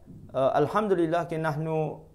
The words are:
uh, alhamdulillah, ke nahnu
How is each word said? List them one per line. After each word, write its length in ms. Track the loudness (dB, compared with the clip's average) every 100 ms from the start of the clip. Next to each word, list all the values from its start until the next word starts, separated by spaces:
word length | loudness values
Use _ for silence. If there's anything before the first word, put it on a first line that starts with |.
| -20 -20 -6 0
uh, 160 | 2 4
alhamdulillah, 720 | 2 2 2 2 2 0 -2
ke 100 | -2
nahnu 640 | -2 -2 -2 -2 -2 -6 -16